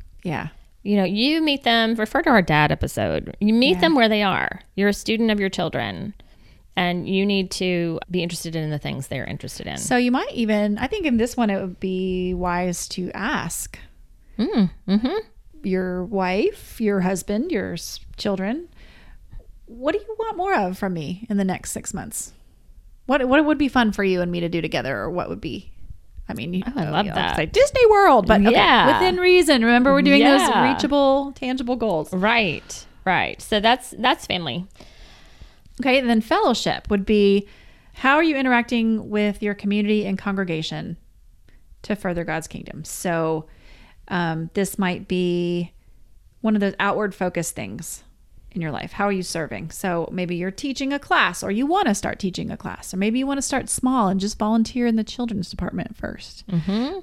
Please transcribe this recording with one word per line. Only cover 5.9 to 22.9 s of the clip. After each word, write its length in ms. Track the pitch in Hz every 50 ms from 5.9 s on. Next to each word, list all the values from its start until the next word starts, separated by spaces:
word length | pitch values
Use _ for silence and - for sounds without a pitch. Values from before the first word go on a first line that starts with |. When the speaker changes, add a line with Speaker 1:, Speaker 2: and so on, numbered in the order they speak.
| 95 - 196 208 - - - - - - - - - - - - -
Speaker 2:
and 320 | 190 180 180 175 180 156 -
you 160 | 190 190 196
need 260 | 202 202 196 190 180
to 480 | - - 185 180 180 170 170 165 160 - - -
be 120 | 175 180
interested 320 | 165 175 175 - - 165 160
in 120 | 160 156 151
the 80 | 151 147
things 280 | - 143 139 135 131
they're 180 | - - 131 -
interested 420 | - - - - - - - -
in. 120 | - 71 67
Speaker 1:
So 180 | - - 254
you 140 | 247 247 247
might 200 | 247 277 403 554
even, 460 | 508 254 226 208 220 208 208 208 208 -
I 100 | 247 277
think 180 | 440 415 339
in 100 | 294 240
this 200 | 220 226 240 -
one, 140 | 254 233 208
it 100 | 196 190
would 200 | 190 185 180 -
be 540 | - 190 185 185 190 185 185 180 180 180 180
wise 540 | 180 180 175 175 175 180 180 175 - - -
to 200 | - - 180 175
ask 680 | - - 190 262 302 - - 170 - - - - - - - - - - - _ - - - - - -
Speaker 2:
Mm, 320 | 220 359 427 247 190 - - - - -
mm-hmm. 260 | 190 214 233 277 370 453 427 - - - - - - -
Speaker 1:
your 420 | - 196 185 185 185 185 180 180 180
wife, 760 | 202 214 190 185 180 185 208 294 415 440 - - - - -
your 200 | 226 202 202 190
husband, 520 | 180 180 196 175 - - 202 214 294 370
your 220 | 320 196 185 185 175
s-, 260 | 165 - - - - - - -
children, 520 | - - 214 196 185 190 202 254 320 349 - - - - - - - - - - - - - - - - - - - -
"What 260 | - 233 233 254 294
do 60 | 370 427
you 160 | - - 440 427
want 180 | 453 453 415
more 180 | 330 359 392 381
of 220 | 254 196 180 190 -
from 160 | 208 190 180
me 320 | 165 147 143 180 190 233 -
in 80 | 208
the 80 | 202 196
next 260 | 190 175 - - -
six 200 | - - - - -
months? 380 | - - - - - - - - - - - - _ _ - - - - -